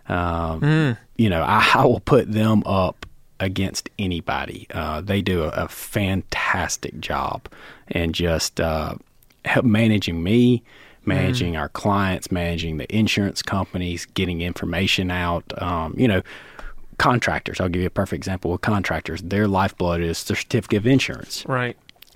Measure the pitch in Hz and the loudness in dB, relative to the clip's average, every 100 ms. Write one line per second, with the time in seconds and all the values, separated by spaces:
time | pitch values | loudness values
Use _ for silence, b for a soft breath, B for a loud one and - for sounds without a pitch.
0 | - 90 87 85 82 80 147 156 147 110 | -4 -2 0 -2 -2 0 2 2 2 -2
1 | - - 110 82 73 107 - 117 135 92 | -6 0 2 2 2 4 4 6 6 4
2 | - 135 - 107 110 107 - 95 90 - | 4 4 4 2 4 4 4 2 0 -2
3 | - - - - 95 95 95 - - - | -14 -20 -18 -6 -4 -2 -2 -4 -8 -6
4 | 95 85 - 69 67 - - 87 78 76 | -4 -2 -2 -4 -6 -10 -10 -6 -4 -4
5 | 98 101 98 90 76 - 85 - - 107 | -2 0 2 0 0 -2 -6 -8 -6 -2
6 | 98 95 - - - 92 82 - - - | 0 0 -2 -4 -2 -2 -2 -4 -8 -8
7 | - 73 67 - - B B B - 87 | -6 -4 -4 -6 -12 B B B -6 -2
8 | 82 80 87 80 - - 82 78 80 - | -2 0 0 0 -2 -2 -2 -2 -4 -8
9 | - _ _ _ - 120 120 107 117 104 | -16 _ _ _ -2 2 4 4 4 2
10 | - 85 85 120 123 120 b b b b | 0 -2 2 6 6 4 b b b b
11 | - 92 90 123 87 80 73 - 107 101 | -2 2 2 0 -2 -2 -6 -2 2 2
12 | 98 92 - 90 87 85 82 78 - 110 | 2 -2 -4 -2 -2 -2 -4 -6 -2 0
13 | 107 - 101 - - 98 92 92 90 87 | 2 2 0 -2 -4 -2 -2 -4 -4 -6
14 | - - 92 82 87 - 85 85 95 - | -6 -4 -2 -2 -4 -4 -4 0 2 2
15 | 90 90 87 85 - - 90 85 80 - | 0 -2 -2 -2 -4 -6 -4 -2 -4 2
16 | 127 95 B B B B B B - - | 2 2 B B B B B B -10 0
17 | 147 120 - 76 - - 92 90 90 - | 2 2 0 -2 -4 -2 -2 0 0 -2
18 | 95 78 95 92 85 90 - 101 - 80 | -2 -4 -4 -4 -2 -2 0 0 0 -4
19 | - 82 85 98 107 95 98 - 90 85 | -4 -8 -2 2 4 4 2 0 0 0
20 | 85 82 - 98 - 120 - 104 113 135 | 0 -2 -2 -4 0 -2 2 2 4 4
21 | - 127 - - - 127 123 - - _ | 2 -6 -10 -10 -4 -2 -2 -6 -18 _
22 | - | -10